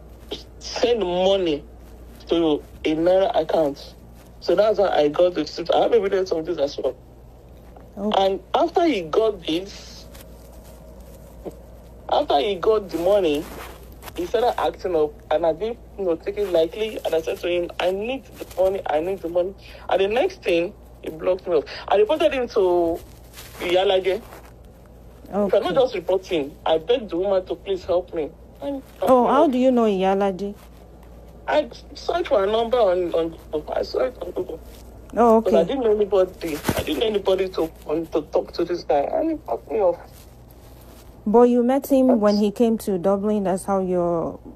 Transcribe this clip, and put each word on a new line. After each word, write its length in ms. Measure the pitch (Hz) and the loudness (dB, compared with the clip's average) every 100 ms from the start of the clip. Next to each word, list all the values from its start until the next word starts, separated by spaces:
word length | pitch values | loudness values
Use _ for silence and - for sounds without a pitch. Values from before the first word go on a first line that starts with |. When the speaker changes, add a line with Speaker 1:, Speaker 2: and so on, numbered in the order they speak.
| - - - - - - | -20 -20 -14 -14 -14 -18
Speaker 1:
send 420 | - - 233 240 | -12 -2 0 2
money 600 | 180 175 185 196 170 147 - - - - - - - | 0 0 2 2 0 -4 -6 -20 -20 -20 -20 -20 -2
to 340 | 170 160 147 - - 156 | 0 2 0 -4 -8 -4
a 100 | 156 | 0
Naira 420 | 170 185 190 - | 2 4 2 0
account." 580 | 160 180 147 143 - - - - - - | 0 0 0 -2 -12 -20 -20 -20 -20 -8
So 120 | - | 0
that's 240 | 180 214 202 | 2 4 2
how 120 | 185 | 2
I 180 | - 151 | 4 2
got 260 | 147 180 | 4 2
the 80 | 175 | 2
receipt. 300 | 151 - 170 | -6 -6 -2
I 60 | 147 | 2
have 140 | 190 | 4
evidence 380 | 233 196 190 185 | 2 2 0 -2
of 140 | 165 160 | -4 -4
this 140 | 160 | -2
as 180 | 143 - | -4 -2
well. 180 | 135 - - - - - - - - - - - | -6 -6 -14 -20 -20 -20 -20 -20 -20 -20 -18 -8
Speaker 2:
Okay. 280 | 208 196 196 | -2 2 2
Speaker 1:
And 120 | 190 - | 0 -2
after 320 | 254 330 370 339 | 0 0 2 2
he 160 | 220 | 0
got 420 | 160 202 220 196 | 0 2 2 0
this, 600 | - 165 196 - - - - - - - - - - - - - - - - - - - - - - - - | -4 -4 -6 -12 -18 -20 -20 -20 -20 -20 -20 -20 -20 -20 -20 -20 -20 -20 -20 -18 -16 -18 -20 -20 -20 -18 -2
after 260 | 269 302 294 | 0 2 2
he 140 | 226 | 2
got 340 | 185 214 214 196 | 0 2 2 0
the 100 | 165 | -2
money, 440 | 175 208 175 147 - - - - - - - - | 2 4 4 0 -4 -12 -16 -18 -20 -20 -14 -10
he 120 | - | -4
started 260 | - - - | 0 0 0
acting 340 | 156 170 190 165 | -2 -4 -2 0
up, 180 | 151 - - | -2 -4 -4
and 160 | 156 165 | 0 0
I 60 | |
didn't, 260 | 156 220 240 - - | -2 -6 -8 -12 -6
you 80 | 190 | -2
know, 100 | 165 | -2
take 220 | - 202 | -4 -6
it 140 | 196 | 0
lightly. 480 | 175 170 214 220 - | 0 0 -2 -8 -6
And 120 | 196 160 | -2 -2
I 60 | |
said 180 | 165 196 | -2 -6
to 80 | 175 | -4
him, 240 | 175 170 - | -2 -4 -4
"I 100 | 175 | -2
need 360 | 190 226 269 - | -2 -4 -8 -12
the 360 | - - - | -18 -10 -2
money, 200 | 190 196 - | 0 0 -2
I 140 | 151 | -2
need 220 | 175 196 | -2 -6
the 80 | 165 | -4
money." 260 | 175 180 190 - - - | -2 -2 -6 -18 -16 -4
And 100 | 185 | 0
the 80 | 196 | 0
next 340 | 233 370 - | 0 -2 -4
thing, 320 | 220 170 175 - - - | -2 0 -2 -8 -20 -16
he 80 | - | -14
blocked 380 | 160 180 185 - | -4 -2 -2 0
me 80 | 160 | -2
off. 80 | - - - | -2 -8 0
I 80 | 202 | 2
reported 360 | 214 311 311 | 4 4 2
him 160 | 269 240 | 0 -2
to 500 | 226 185 175 170 170 - - - - - - | 0 2 2 0 -2 -10 -20 -20 -20 -20 -10
Iyalaje. 560 | 170 180 202 190 185 190 | 0 2 4 2 2 -2
If 1120 | - - - - - - - - - - - | -6 -20 -20 -20 -20 -20 -20 -20 -20 -20 -8
I 60 | 190 | -4
Speaker 2:
Okay. 200 | 202 202 | 0 0
Speaker 1:
not 140 | 359 | 2
just 220 | 269 254 185 | 2 0 -2
report 280 | 170 185 | -2 -2
him, 280 | - 170 139 - - | -2 -4 -4 -6 -2
I 100 | 160 | 0
begged 320 | 160 254 214 | 0 -2 -2
the 80 | 170 | -4
woman 260 | 196 190 185 | 0 0 -2
to 80 | 180 | -8
please 280 | 196 190 | -6 -6
help 300 | - 175 180 | -2 -2 -2
me. 160 | 170 147 - - - | -6 -8 -10 -20 -12
And 220 | 285 277 - - | -8 -8 -12 -4
Speaker 2:
Oh, 240 | - 254 220 | 4 4 6
how 220 | 262 320 | 4 4
Speaker 1:
me. 60 | |
Speaker 2:
do 40 | 247 | 4
you 140 | 254 | 4
know 140 | 240 220 | 4 2
Iyalaje? 680 | 190 190 196 202 175 202 202 - - - - - - - - - | 2 2 2 0 -2 -8 -10 -20 -20 -20 -20 -20 -20 -20 -12 -2
Speaker 1:
I 220 | 302 233 - - | 0 -2 -8 -20
searched 360 | - - 339 370 | -10 -4 -4 0
for 140 | 214 | 0
a 40 | 196 | 2
number 280 | 220 226 247 | 0 2 2
on, 340 | 202 180 175 | 4 2 0
on 240 | 165 165 165 - | -2 -2 -6 -8
Google. 200 | 151 - - | -8 -4 -4
I 80 | |
saw 160 | - - | -4 -2
it 180 | 262 240 | -2 -4
on 120 | 180 | -8
Google. 280 | - 185 240 - - - - - - | -8 -8 -10 -14 -20 -20 -20 -6 2
Speaker 2:
Oh, 260 | 240 220 | 4 4
Speaker 1:
But 120 | 220 | 4
I 40 | 214 | 2
Speaker 2:
okay. 80 | 170 | 2
Speaker 1:
didn't 160 | 269 | 0
know 80 | 226 214 | 0 0
anybody. 640 | 202 190 180 - 165 147 - - | 2 2 0 -2 -8 -6 -4 -4
I 60 | |
didn't 180 | - 269 | -4 -2
know 40 | 220 | -2
anybody 440 | 202 196 185 190 | -2 0 0 0
to, 220 | - 160 - - | -4 -6 -6 -6
um, 200 | 156 160 | -4 -2
to 160 | 165 | -4
talk 280 | 147 180 - | -2 -2 -2
to 120 | - 170 | -4 -4
this 180 | 175 | -4
guy. 180 | - 147 | 0 0
And 280 | - - 320 | 0 -2 -2
he 80 | 302 - | -4 -6
cut 240 | - - | -10 -6
me 80 | 220 | 0
off. 200 | 185 170 - - - - - - - - - - - - 214 | 0 0 -8 -20 -20 -20 -20 -20 -20 -20 -20 -20 -20 -10 2
Speaker 2:
But 140 | 220 247 | 6 6
you 120 | 240 | 6
met 300 | 240 277 - | 2 0 2
him 280 | 269 262 240 | 4 6 4
when 180 | 208 208 | 4 2
Speaker 1:
That's 80 | 208 | 0
Speaker 2:
he 60 | |
came 280 | 202 233 226 | 2 2 2
to 180 | - 190 | -2 -2
Dublin. 460 | 196 202 214 208 | 0 0 0 0
That's 200 | 190 185 | 0 -2
how 160 | - 196 | -2 -2
you, 600 | 185 180 175 170 156 - - | 0 0 0 -2 -4 -8 -16